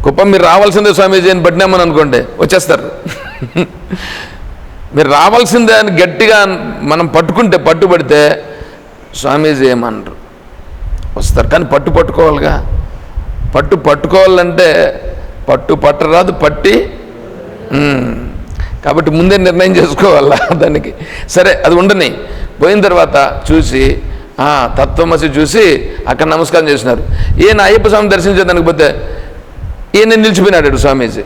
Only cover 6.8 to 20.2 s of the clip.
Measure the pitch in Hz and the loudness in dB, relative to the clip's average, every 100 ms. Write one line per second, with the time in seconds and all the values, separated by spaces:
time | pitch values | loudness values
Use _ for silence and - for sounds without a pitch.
6.8 | 143 156 170 156 170 185 233 - - 165 | -4 -2 2 0 0 0 2 2 2 2
7.8 | 190 175 139 151 147 151 - - - - | 2 2 4 4 4 0 -8 -16 -18 -20
8.8 | - - - - 135 143 156 143 131 123 | -20 -20 -18 -8 -4 0 0 2 2 0
9.8 | 117 107 98 76 - - - - - - | -4 -8 -12 -18 -20 -20 -20 -20 -18 -12
10.8 | - - - - - - 113 143 - 139 | -8 -8 -8 -6 -2 0 0 0 0 -2
11.8 | 143 156 - - 160 147 151 147 - - | 0 0 0 2 2 2 -2 -2 -2 -4
12.8 | - - - - - - - 131 147 151 | -6 -12 -10 -10 -8 -8 -4 -2 -2 -2
13.8 | 151 147 170 185 190 185 175 165 175 151 | 0 -2 2 4 4 4 2 2 2 2
14.8 | 156 - - - - - - 131 - 151 | 0 -2 -10 -10 -14 -12 -4 -2 0 0
15.8 | 147 143 151 165 180 - 151 147 - 339 | 0 0 0 2 0 0 -2 0 0 0
16.8 | 392 - - - - - - - - 135 | -2 -10 -18 -18 -18 -18 -18 -16 -6 -2
17.8 | 147 135 123 117 123 - - - - - | 0 -2 -4 -6 -10 -12 -12 -8 -8 -6
18.8 | - - 160 156 180 196 180 175 185 180 | -2 0 0 2 2 2 2 2 2 2
19.8 | 165 143 196 151 | 0 2 2 4